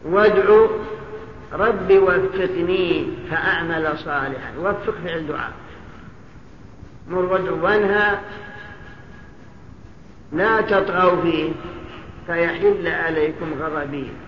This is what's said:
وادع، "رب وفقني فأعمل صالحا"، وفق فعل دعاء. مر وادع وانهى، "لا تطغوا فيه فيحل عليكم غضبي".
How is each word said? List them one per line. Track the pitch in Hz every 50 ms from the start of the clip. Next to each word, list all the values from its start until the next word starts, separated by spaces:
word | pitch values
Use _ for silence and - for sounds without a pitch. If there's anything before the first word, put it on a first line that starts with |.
| -
وادع، | 156 175 202 214 214 185 190 196 202 214 220 226 214 - - - - - - - - - - - - - - - -
"رب | - 160 196 226 226 190 180 185
وفقني | 190 196 190 185 175 180 185 190 190 190 185 175 - 170 170 175 185 190 185 170 160 156 - - - - - -
فأعمل | 156 160 - 185 180 165 170 165 165 160 160 156 151 156
صالحا"، | - 165 147 143 135 135 135 127 123 120 110 135
وفق | 170 196 202 202 - - - 165 165
فعل | 175 165 165 160
دعاء. | 147 147 - 120 - - - - - - - - - - - - - - - - - - - - - - - - - - - - - - - - -
مر | 170 185 180
وادع | 180 190 190 180 170
وانهى، | 165 160 165 185 208 214 208 196 202 208 208 208 202 196 - - - - - - - - - - - - - - - - - - - - - - - - - - - - - - - - - - - - - - - - - -
"لا | 151 160 190 220 226 214
تطغوا | 208 214 208 190 185 - 175 180 185 185 180 165
فيه | 160 170 160 156 156 160 160 - - - - - - - - - - - - - -
فيحل | - 170 170 170 170 170 170 196 208 196 190 170
عليكم | 165 160 165 165 165 160 160 151 156 156 - 175 160 151 135
غضبي". | 151 160 151 151 143 139 139 143 131 120 - - -